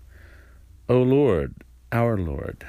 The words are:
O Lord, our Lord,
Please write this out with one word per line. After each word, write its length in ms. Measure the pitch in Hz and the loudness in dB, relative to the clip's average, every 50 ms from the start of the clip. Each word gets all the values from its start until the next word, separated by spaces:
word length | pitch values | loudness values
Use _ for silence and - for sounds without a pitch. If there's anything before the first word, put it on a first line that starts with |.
| - - - - - - - - - - - - - - - - - - | -20 -20 -20 -20 -20 -20 -20 -20 -20 -20 -20 -20 -20 -20 -20 -16 -2 2
O 140 | 123 127 | 2 4
Lord, 500 | 127 127 135 143 147 123 92 78 69 62 - - - - - - - - | 4 4 4 4 4 2 2 0 -2 -4 -8 -14 -20 -20 -20 -20 -12 -6
our 260 | - 117 117 120 110 | -2 -2 0 0 0
Lord, 480 | 95 87 78 69 - 57 - - - - | -2 -4 -4 -6 -8 -8 -10 -12 -14 -16